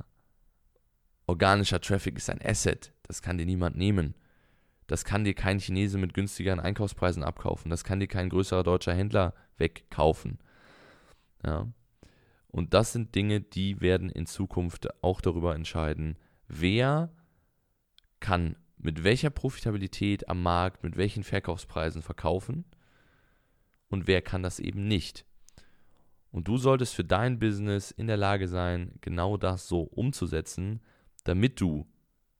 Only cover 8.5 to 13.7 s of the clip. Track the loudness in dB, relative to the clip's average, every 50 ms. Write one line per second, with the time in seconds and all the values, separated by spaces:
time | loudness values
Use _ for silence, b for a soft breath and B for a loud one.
8.5 | 2 2 4 4 2 2 2 2 0 0 0 2 2 2 2 2 b b b b
9.5 | b 0 0 0 0 -4 -12 _ 0 4 4 4 4 2 -2 -8 -10 -10 b b
10.5 | b b b b b b b b b b b b b b b b b _ -4 -2
11.5 | -2 -2 -4 -6 -8 -12 _ _ _ b b b b b b b b b b b
12.5 | -4 -4 0 4 4 4 4 4 0 -4 -4 -2 0 0 2 2 0 0 -2 -4
13.5 | -4 -2 -2 -2